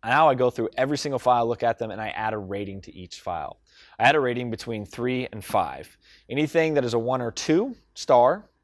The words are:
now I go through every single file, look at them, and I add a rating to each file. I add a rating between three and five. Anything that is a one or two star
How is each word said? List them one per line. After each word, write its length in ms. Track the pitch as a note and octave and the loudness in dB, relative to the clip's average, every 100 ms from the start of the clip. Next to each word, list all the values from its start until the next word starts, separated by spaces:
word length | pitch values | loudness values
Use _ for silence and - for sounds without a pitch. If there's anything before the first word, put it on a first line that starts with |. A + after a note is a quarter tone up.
now 280 | - C3+ D#3+ | 2 4 6
I 60 | C3 | 6
go 140 | B2 | 2
through 200 | - A2+ - | 0 -4 -2
every 200 | C3+ C#3+ | -2 -2
single 220 | D3 C3+ | -2 0
file, 260 | B2+ B2 A#2 | 2 4 2
look 160 | A#2 | 0
at 160 | A#2+ A2+ | 0 -2
them, 140 | A2 | -6
and 80 | G2+ | -6
I 80 | A2 | -8
add 220 | - A2 | -4 -4
a 40 | G#2+ | -4
rating 420 | F#2+ G2 G2 G2 | -6 -6 -6 -10
to 120 | F#2 - | -16 -18
each 240 | F2+ - | -18 -14
file. 400 | - E2+ D2 - _ _ - - | -8 -8 -8 -14 _ _ -20 2
I 40 | |
add 120 | A#2 D3+ | 4 4
a 40 | |
rating 280 | B2+ B2 B2 | 2 -2 -4
between 360 | A2+ - A2 G2+ | -8 -8 -8 -8
three 420 | - B2 B2+ B2+ | -6 -4 -2 -6
and 100 | G#2+ | -10
five. 540 | - G#2+ D#2+ C2+ - _ _ - _ | -2 -2 -2 -6 -16 _ _ -20 _
Anything 440 | C3 D3+ E3+ D#3+ D3 | -2 0 2 2 2
that 100 | B2 | 0
is 80 | |
a 60 | A#2 | 0
one 220 | A#2 C3 | -2 -4
or 100 | A#2+ | -4
two 440 | - - D#3+ B3+ A#3+ _ - | -8 0 2 2 -6 _ -18
star 540 | - B2+ B2 F#3 - _ | 2 6 6 2 -6 _